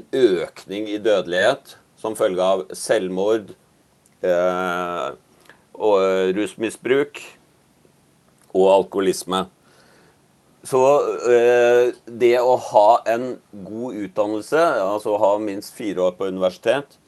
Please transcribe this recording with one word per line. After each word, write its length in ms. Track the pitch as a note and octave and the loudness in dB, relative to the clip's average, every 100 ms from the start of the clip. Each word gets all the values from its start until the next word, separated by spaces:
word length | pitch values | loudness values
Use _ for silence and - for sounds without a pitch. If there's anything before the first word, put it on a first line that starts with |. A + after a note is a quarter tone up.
| - | -6
økning 720 | C3+ A#2+ F2 D#2 - - G2 G#2+ | 2 2 2 -4 -12 -12 -10 -8
i 100 | G#2+ | -4
dødelighet 800 | G#2+ G2+ E2+ F2+ G#2 C#3 - - _ _ | 0 0 0 0 0 0 -6 -20 _ _
som 160 | A2+ A2 | -10 -2
følge 240 | A2 F2+ | -2 0
av 240 | F#2 F#2+ F2+ | 0 -2 -4
selvmord, 800 | F#2 - A#2 F#2 F#2 G2+ A2+ F#2+ - _ _ _ _ _ _ | -10 -4 -2 -2 -4 -2 -2 -4 -18 _ _ _ _ _ _
eh, 880 | F#2 F2 F2+ F2+ F#2 F2 F2+ F2 C#2 B1+ _ _ - - _ - | -2 0 0 -2 -4 -4 -6 -6 -8 -10 _ _ -20 -20 _ -4
og, 220 | G#2+ G2 | 0 2
eh, 320 | F#2+ F#2+ F#2+ | 2 0 0
rusmisbruk 880 | F#2 G#2 - A2 - A#2 C3+ C#3+ - - - _ _ _ _ _ _ _ _ _ _ _ F#2+ | -2 -6 -6 -8 -6 -2 0 -2 -8 -20 -20 _ _ _ _ _ _ _ _ _ _ _ 2
og 120 | F#2+ | 4
alkoholisme. 720 | G2 F#2 G2 F#2+ F2+ - F#2 F#2 _ _ _ _ _ _ _ _ _ _ _ | 4 2 -2 -2 -2 -4 -4 -4 _ _ _ _ _ _ _ _ _ _ _
Så, 160 | - C3+ C3 C#3+ G#2+ F#2+ A2 | -4 2 4 4 2 -2 2
eh, 640 | A#2+ A#2+ A#2+ A#2+ A#2+ B2 A#2+ - | 4 4 4 4 4 2 -2 -12
det 300 | A#2 A#2+ B2 | 0 2 4
å 180 | B2 B2 | 2 0
ha 440 | - A#2+ G#2 A#2 - | 2 4 6 4 2
en 320 | A#2 B2+ A#2 _ | -2 -4 -10 _
god 420 | G#2 F#2 A2 B2 | -18 -14 -10 -10
utdannelse, 640 | G#2 G2 G2+ G#2 G#2+ G#2 D3+ E3 B2+ | -10 -6 -4 -2 -4 -2 0 2 0
altså 400 | F#2+ G#2 A2 G#2 | -2 -2 -2 0
ha 180 | G#2 G#2 | 2 2
minst 360 | G#2+ G2 - - | -2 -8 -12 -10
fire 320 | A2 F2+ F2+ | -8 -2 -2
år 80 | F2+ | -2
på 160 | G2 | -6
universitet, 640 | F#2 F#2 F#2 A2+ C3 C#3+ _ | -2 -2 -2 -2 -2 -4 _